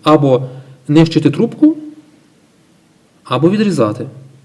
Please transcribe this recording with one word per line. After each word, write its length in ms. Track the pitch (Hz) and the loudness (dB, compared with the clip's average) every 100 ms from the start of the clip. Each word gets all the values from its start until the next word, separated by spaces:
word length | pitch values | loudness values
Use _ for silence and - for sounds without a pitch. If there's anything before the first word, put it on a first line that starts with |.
Або 440 | 156 151 139 123 - - - - - | 2 2 2 0 -2 -16 -20 -20 0
нищити 440 | 151 160 156 - | 2 2 2 0
трубку, 460 | - 226 - 302 320 - - _ _ _ _ _ _ _ _ _ _ _ _ | -2 -4 2 0 0 -12 -20 _ _ _ _ _ _ _ _ _ _ _ _
або 260 | - 127 160 | -6 0 0
відрізати. 580 | 208 208 151 110 107 113 - - _ | 0 -2 0 -2 -4 -12 -16 -20 _